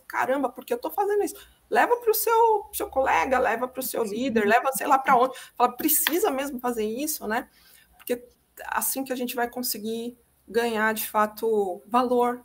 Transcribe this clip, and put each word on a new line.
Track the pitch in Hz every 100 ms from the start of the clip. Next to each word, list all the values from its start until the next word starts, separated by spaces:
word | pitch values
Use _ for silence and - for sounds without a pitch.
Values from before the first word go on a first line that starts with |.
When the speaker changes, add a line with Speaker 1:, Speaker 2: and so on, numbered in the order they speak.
| -
Speaker 1:
Caramba, | - 240 277 262
por | -
que | -
eu | 240
tô | 320
fazendo | - 403 415 359
isso?" | - - _ _
Leva | 220 320 480
pro | 466
seu, | 440 453 453 453 427 -
seu | - 415
colega, | 262 262 311 262 247
leva | 202 226 254
pro | 262
seu | 254 247 214
Speaker 2:
Sim. | 214
Speaker 1:
líder, | 262 226 208
leva | 240 269
sei | 233 -
lá | 269
pra | 262 247
onde. | 254 - - -
Fala, | 240 -
"Precisa | 311 - - 339 427
mesmo | 269 285 247
fazer | 247 233 214
isso, | 233 302 - 208
né?" | 233 277 _ _ - _ _
Porque | - 240 - _ _ - -
assim | - 214 262
que | 269
a | 262
gente | 247 247
vai | 240
conseguir | 247 247 214 214 226 240 - _ _ -
ganhar, | 214 233 214 220
de | 220 -
fato, | 214 214 214 226 214 190 175 -
valor | 247 254 247 240 247